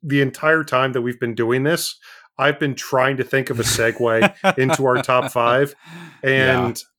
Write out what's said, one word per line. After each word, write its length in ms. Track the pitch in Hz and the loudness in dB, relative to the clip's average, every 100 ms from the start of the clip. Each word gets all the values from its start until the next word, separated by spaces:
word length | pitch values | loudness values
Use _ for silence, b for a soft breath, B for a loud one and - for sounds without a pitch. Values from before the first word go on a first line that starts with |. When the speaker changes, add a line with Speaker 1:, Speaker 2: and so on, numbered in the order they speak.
Speaker 1:
the 180 | 151 143 | -2 0
entire 420 | 135 - 151 160 | 0 0 0 2
time 300 | 151 127 131 | 2 0 0
that 80 | 127 | -2
we've 180 | 120 123 | -4 -4
been 160 | 120 113 | -4 -2
doing 280 | 117 127 | 0 0
this, 340 | 143 165 - - b b b - | 0 0 -4 -10 b b b -2
I've 220 | 143 147 | 0 0
been 160 | 147 127 | -2 -4
trying 420 | - 131 131 131 | -2 0 2 0
to 60 | |
think 260 | 120 135 131 | -2 -2 -2
of 100 | 120 | -2
a 40 | |
segue 920 | 113 113 113 113 120 113 196 - 190 156 | -2 0 0 0 0 2 2 0 -2 0
Speaker 2:
<laughs> 0 | |
Speaker 1:
into 280 | 131 160 135 | 0 0 0
our 160 | 123 | 0
top 300 | - 127 135 | 2 0 0
five, 420 | 123 117 127 143 - B 170 170 B | 0 2 2 0 -4 B -20 -20 B
Speaker 2:
Yeah. 440 | 135 135 131 127 120 | -2 2 2 2 0
Speaker 1:
and 160 | 110 - | -4 -12